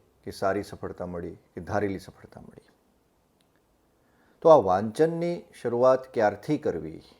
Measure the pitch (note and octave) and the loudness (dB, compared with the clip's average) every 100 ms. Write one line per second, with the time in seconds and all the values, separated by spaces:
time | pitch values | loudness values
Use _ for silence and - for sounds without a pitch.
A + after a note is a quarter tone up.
0 | _ _ - - G2 G2 G2 F2 F#2 - | _ _ -16 -6 -4 -2 -6 -10 -12 -10
1 | F2+ F2 E2+ - _ - E2+ G2+ G2+ F#2+ | -10 -10 -12 -14 _ -16 -6 -4 -4 -6
2 | - - - - - - _ _ _ _ | -12 -20 -20 -20 -20 -20 _ _ _ _
3 | _ _ _ _ _ _ _ _ _ _ | _ _ _ _ _ _ _ _ _ _
4 | _ _ _ _ E3 D3+ F#2+ F#2 A2 G#2+ | _ _ _ _ 8 8 8 0 0 0
5 | D#3 E3 E3+ E3+ - - B2 A#2+ B2+ C3 | 0 0 -4 -6 -12 -10 -6 2 4 4
6 | - A#2+ G#2 G2+ - D3 A2 E2+ D#2 E2 | 0 0 0 0 -4 -4 -4 -6 -8 -14
7 | - _ | -20 _